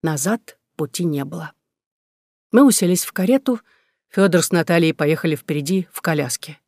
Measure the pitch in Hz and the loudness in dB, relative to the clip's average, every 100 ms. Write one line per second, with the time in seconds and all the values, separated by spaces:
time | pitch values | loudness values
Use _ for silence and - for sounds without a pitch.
0 | 160 151 147 226 - - _ - 147 - | -4 -4 -2 -4 -6 -20 _ -10 -10 -4
1 | 175 147 139 170 156 _ _ _ _ _ | -4 -4 -6 -10 -14 _ _ _ _ _
2 | _ _ _ _ _ 226 277 - 180 180 | _ _ _ _ _ 6 6 4 2 0
3 | - - 185 269 269 240 _ _ _ _ | -4 -4 0 0 0 -6 _ _ _ _
4 | _ - 196 170 - 175 160 170 165 - | _ 0 2 2 2 -2 2 2 2 0
5 | 151 156 170 151 - 151 143 190 180 - | 0 0 -2 -4 -4 -6 -2 -4 -4 -6
6 | - 151 139 - - 151 | -2 -2 -2 -6 -12 -20